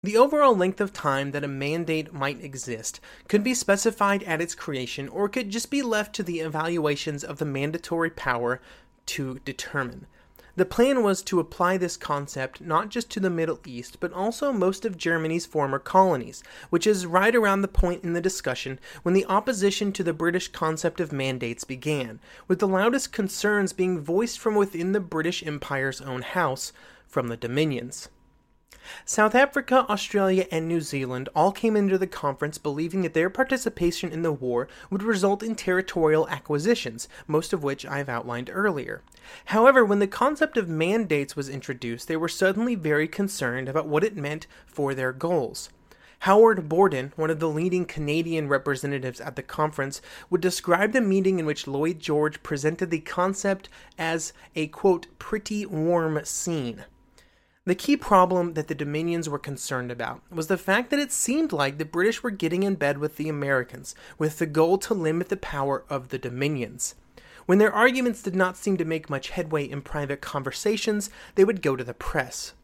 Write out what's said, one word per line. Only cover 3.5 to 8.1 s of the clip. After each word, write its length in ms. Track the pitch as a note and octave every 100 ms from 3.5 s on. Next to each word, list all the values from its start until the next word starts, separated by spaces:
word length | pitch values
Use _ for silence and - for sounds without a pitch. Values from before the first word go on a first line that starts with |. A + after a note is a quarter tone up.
| B3
specified 680 | - G3 A3+ G#3+ G3+ G3
at 180 | F#3+ D#3+
its 140 | E3+
creation 560 | - - C#3 A#2+ - C#3
or 180 | - G3+
could 220 | B3+ G#3
just 220 | G#3+ -
be 100 | C#4+
left 320 | B3+ G#3+ G#3
to 80 | -
the 200 | F3 E3+
evaluations 800 | D#3+ D#3 D#3+ E3+ D3+ C#3+ - C#3+
of 160 | - C#3+
the 60 | D3
mandatory 640 | C3+ C#3+ E3+ - E3 E3